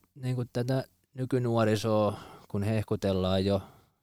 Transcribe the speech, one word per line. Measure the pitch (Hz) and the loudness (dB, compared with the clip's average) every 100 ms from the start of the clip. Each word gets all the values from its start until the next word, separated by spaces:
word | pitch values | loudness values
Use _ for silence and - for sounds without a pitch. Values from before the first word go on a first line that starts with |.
| _ - | _ -10
niinku, | 127 127 120 | -6 -4 -4
tätä | 123 120 131 - _ _ | -4 -2 -2 -4 _ _
nykynuorisoa, | 131 127 127 123 117 110 107 113 107 104 101 - - - | -10 -2 0 2 2 4 2 2 2 2 0 -12 -20 -8
kun | 104 | -4
hehkutellaan | 101 110 - 107 98 95 92 95 98 | 0 0 -2 -2 0 0 2 2 2
jo, | 98 - - _ _ | 0 -4 -18 _ _